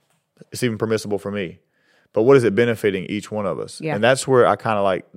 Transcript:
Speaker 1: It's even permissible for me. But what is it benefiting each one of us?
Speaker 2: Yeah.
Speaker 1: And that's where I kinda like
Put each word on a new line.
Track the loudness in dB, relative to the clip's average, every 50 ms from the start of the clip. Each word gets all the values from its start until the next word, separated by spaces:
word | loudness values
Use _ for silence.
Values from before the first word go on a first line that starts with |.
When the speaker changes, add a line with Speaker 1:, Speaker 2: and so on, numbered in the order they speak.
| _ _ _ _ _ _ _ _ -20 -14
Speaker 1:
It's | -8 -4
even | -4 -2 -2 -2
permissible | -2 -2 -2 -2 -2 -4 -6 -6
for | -6 -6
me. | -6 -6 -8 -8 -10 _ _ _ _ _ _ _ _ _ _ _
But | -2 2
what | 6 6 6
is | 6 6
it | 4 2
benefiting | 2 2 2 0 0 -2 -2 -2 -2 -6
each | -6 -8 -8 -8 -8
one | -8 -6 -4
of | -4 -6 -6
us? | -8 -12 -12 -12
Speaker 2:
Yeah. | -8 -6 -4
Speaker 1:
And | 0 0
that's | 0 0 0 0 0
where | 4 4 4
I | 4 2
kinda | 0 -2 -4 -2 0
like | 0 0 -2 -2 -6 _ _